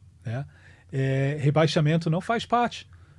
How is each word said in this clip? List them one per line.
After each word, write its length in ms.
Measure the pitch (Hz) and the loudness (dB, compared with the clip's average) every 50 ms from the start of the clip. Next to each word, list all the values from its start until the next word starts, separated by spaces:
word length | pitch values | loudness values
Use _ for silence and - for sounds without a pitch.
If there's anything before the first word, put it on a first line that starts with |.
| - - - - - | -20 -20 -20 -14 -10
né? 220 | 117 113 131 143 - - - - - - - - - - | -8 -8 -8 -8 -10 -14 -20 -20 -20 -20 -20 -18 -8 -4
É, 460 | 139 135 135 135 135 139 135 147 151 | -2 -2 0 0 0 0 0 -2 0
rebaixamento 680 | - 147 143 156 160 160 - 175 156 147 160 165 165 170 | 0 2 4 4 4 4 4 2 2 2 2 2 0 0
não 120 | 156 180 | -2 -2
faz 260 | - - 226 233 - | -2 -2 -2 -4 -2
parte 400 | - - 240 240 220 - - - - - - - - - | 0 0 2 2 0 -2 -8 -18 -20 -20 -20 -20 -20 -20